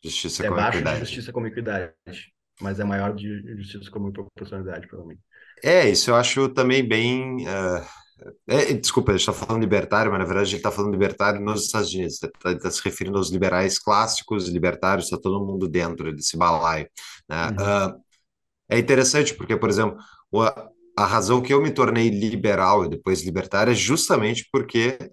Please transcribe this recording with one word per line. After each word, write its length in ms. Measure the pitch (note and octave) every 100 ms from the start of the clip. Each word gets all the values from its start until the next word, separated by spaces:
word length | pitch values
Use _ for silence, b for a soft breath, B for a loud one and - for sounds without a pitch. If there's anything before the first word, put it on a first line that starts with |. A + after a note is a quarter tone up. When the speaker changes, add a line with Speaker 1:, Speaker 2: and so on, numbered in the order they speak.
Speaker 1:
Justiça 400 | E2 - E2+ -
Speaker 2:
É 40 | G#2
Speaker 1:
como 120 | F2
Speaker 2:
baixo 120 | A2
de 60 | E3+
Speaker 1:
equidade. 220 | - -
Speaker 2:
justiça 320 | A#2 B2 -
como 140 | B2 A2+
equidade, 460 | A#2+ A#2 G2 F2 _ F2+ F#2 - _ _ _
mas 180 | G2 G2
é 60 |
maior 300 | G2+ G2 G2+
de 280 | G2+ G#2 G#2 G2+ G#2+
justiça 340 | G2 G2+ G2
como 220 | G#2+ G2
proporcionalidade, 760 | G2 G2 - G2+ G2 F#2 F2 -
provavelmente. 360 | - E2 - _ b b b
Speaker 1:
É, 260 | C3+ F3+ B2
isso 220 | F#2+ -
eu 40 |
acho 340 | A#2+ A#2+ C3+ C3+
também 360 | C3 B2+ C3 A#2+
bem, 600 | A2 A#2 B2+ C3 B2+ F2+
ah, 380 | G2 F#2 F2 B B B _ - - -
é, 260 | C3 -
desculpa, 380 | A#2 - B2+ G#2+
a 40 | F#2+
gente 100 | -
tá 60 |
falando 300 | F#2+ - A2+
libertário, 480 | G#2+ G2 - G#2 A2
mas 100 | G2
na 60 | F2+
verdade 280 | F#2 G2
ele 80 | F#2+
tá 80 | G#2+
falando 220 | G2+ G2+
libertário 480 | F#2+ G2 - G2+ G#2
nos 240 | G#2 G#2+
Estados 300 | - A2 G#2
Unidos, 240 | F#2 F2 -
tá, 100 | - -
tá, 200 | F3+ F2+
tá 120 | F2+
se 120 | -
referindo 320 | - - F#2 G2
aos 140 | F2
liberais 480 | F2+ F#2+ F2+ F#2+ F#2
clássicos, 680 | - G#2 A2 - - G#2 F2+
libertários, 600 | F2 F2+ - F#2 F#2+ -
tá 80 | E2+
todo 280 | F#2+ G2
mundo 220 | G2 F#2+ F#2
dentro 460 | F2 E2+ E2+ D#2+
desse 220 | D2 - E2+
balaio, 500 | F2 E2 E2 D#2+ D2+ B B B -
né? 180 | D#2+ E2
Speaker 2:
Uhum. 100 | G2
Speaker 1:
Ah, 380 | G2+ G2+ F#2+ - _ _ _ _ _ _ -
é 100 | A#2
interessante 560 | A#2+ C3 B2+ D3 D3
porque, 220 | - - A2+
por 120 | G#2+
exemplo, 300 | G2+ G#2+ - B B _
o, 120 | G#2
a, 260 | A2+ - - _ _ -
a 80 | G2
razão 340 | A2 G2 B2
que 120 | B2+
eu 80 | C#3
me 100 | D3+
tornei 380 | C#3 A#2 A2+ A#2
liberal 760 | G2+ A2 G#2+ G#2 G2 F#2+ G#2
e 60 | E2
depois 320 | D#2+ F#2+ F#2
libertário 500 | F#2 F2+ - G2 A2+
é 20 |
justamente 720 | A#2+ A2+ C#3+ - C#3 G#2+ - -
porque 460 | C3 - A#2 A#2+ C3 -